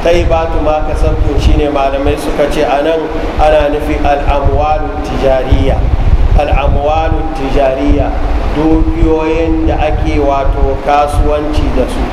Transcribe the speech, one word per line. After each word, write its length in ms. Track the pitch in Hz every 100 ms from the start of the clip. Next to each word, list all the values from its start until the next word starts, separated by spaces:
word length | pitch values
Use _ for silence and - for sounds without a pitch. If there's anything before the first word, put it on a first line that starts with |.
Tayyibatu 580 | 165 175 165 165 165 160
ma 240 | 151 156 156
kasabtum 480 | - - 156 - 143
shine 320 | - - 147
malamai 420 | 143 139 139 147 147
suka 300 | - - 143
ce 140 | 156
a 220 | 147 139
nan 180 | 151 165 151 151 - -
ana 360 | 156 151 147
nufi 260 | 151 147 147
al-amwalu 960 | 143 143 143 143 139 147 151 156 147 -
tijariya. 760 | - 131 135 131 127 - 135 120 - - - - - -
Al-amwalu 800 | 147 - 139 139 143 156 160 143 123
tijariya, 800 | - 135 131 135 131 143 143 123 - - - -
dukiyoyin 1120 | 147 156 160 160 - 160 160 160 160 160 160 156
da 120 | 160
ake 400 | 151 156 - 147
wato 560 | 147 139 135 139 139 135 143
kasuwanci 800 | 143 147 - 151 147 151 147 147
da 100 | - -
su. 140 | - -